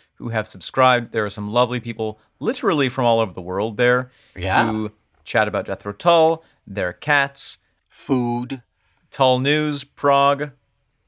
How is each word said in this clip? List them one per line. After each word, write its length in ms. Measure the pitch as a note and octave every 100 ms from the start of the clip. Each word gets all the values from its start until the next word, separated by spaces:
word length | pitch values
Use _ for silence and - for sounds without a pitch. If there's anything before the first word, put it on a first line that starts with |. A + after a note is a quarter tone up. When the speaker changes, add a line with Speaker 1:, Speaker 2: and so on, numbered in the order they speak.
| _ -
Speaker 1:
who 140 | A#2+
have 200 | A2+ G#2+
subscribed. 640 | F#2+ - - B2+ B2 A#2
There 120 | A#2 G#2+
are 40 |
some 200 | G#2 G#2
lovely 300 | A#2 B2 B2
people, 400 | A#2+ A2+ A2 G#2 _ -
literally 480 | D#3+ C4 A3 D#3 C3
from 160 | B2+ A#2+
all 160 | A2+
over 100 | G#2+
the 100 | F2+
world 360 | F2 F#2 A2 G#2+
there, 340 | B2 B2 B2+ _ _ -
Speaker 2:
Yeah. 340 | F#2 G#2 F#3+
Speaker 1:
who 220 | A2 G#2+ - _ _
chat 240 | - A#2 G#2
about 180 | G2 F#2+
Jethro 260 | G2 G2+
Tull, 500 | G2+ E3+ E3+ D#3+ D#3+ _ _ -
their 240 | G2+ F2+
cats, 680 | F2+ - D3 C#3 - - - _ _ _
Speaker 2:
food, 760 | - - B2+ A#2+ A#2+ B2 C3 _ _ _ _ _
Speaker 1:
Tull 280 | - C3 B2+
news, 460 | C3 D3+ D3+ C#3+ -
Prague. 680 | _ C#3+ C#3 C#3 C#3 C#3+ - _ _ _ _